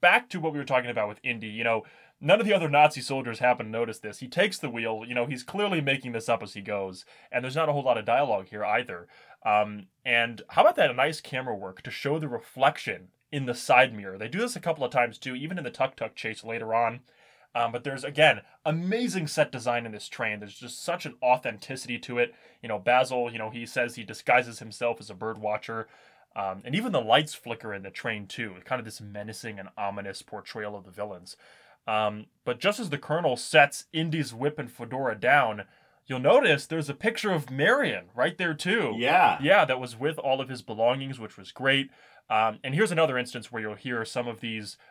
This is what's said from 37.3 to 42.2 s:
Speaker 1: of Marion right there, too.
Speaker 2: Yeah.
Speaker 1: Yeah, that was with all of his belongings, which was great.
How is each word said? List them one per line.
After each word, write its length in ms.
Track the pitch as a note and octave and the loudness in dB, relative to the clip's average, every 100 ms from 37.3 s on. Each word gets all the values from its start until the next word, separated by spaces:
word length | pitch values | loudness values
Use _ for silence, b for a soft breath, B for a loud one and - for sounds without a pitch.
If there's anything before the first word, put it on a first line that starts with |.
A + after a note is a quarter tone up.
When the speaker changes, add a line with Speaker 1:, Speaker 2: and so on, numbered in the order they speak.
Speaker 1:
of 180 | F3 C3 | 0 -2
Marion 600 | C3 D#3+ C4+ A#3 G2+ - | 2 4 4 2 -2 -6
right 220 | - C#3+ F3+ | 0 0 0
there, 180 | F3+ | -4
too. 400 | D#3 F3 A3+ D3+ A2 | -2 0 0 0 0
Speaker 2:
Yeah. 420 | B2 D3+ D3+ - | 4 6 6 4
Speaker 1:
Yeah, 220 | C#3+ G3+ | 6 6
that 160 | D#3+ B2+ | 6 0
was 180 | B2+ A2+ | -4 -4
with 200 | C#3+ D#3+ | -4 -2
all 220 | C#3 C3 | 0 0
of 100 | C3 | -2
his 120 | C3 | -10
belongings, 560 | - A2 A#2 C3+ C3+ A#2 | -10 0 2 2 -2 -10
which 200 | A2 - | -12 -14
was 120 | F#2+ | -18
great. 400 | - C3 C3+ C3+ b b b | -2 2 2 0 b b b